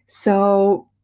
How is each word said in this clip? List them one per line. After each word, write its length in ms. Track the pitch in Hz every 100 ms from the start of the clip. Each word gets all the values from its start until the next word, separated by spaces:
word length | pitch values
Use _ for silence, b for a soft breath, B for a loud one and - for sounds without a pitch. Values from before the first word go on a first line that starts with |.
| _
So, 800 | - - 196 202 196 196 202 - _